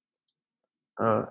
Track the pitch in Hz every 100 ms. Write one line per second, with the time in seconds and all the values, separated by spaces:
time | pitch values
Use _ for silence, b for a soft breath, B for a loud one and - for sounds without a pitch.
0 | _ _ _ _ _ _ _ _ _ -
1 | 113 110 -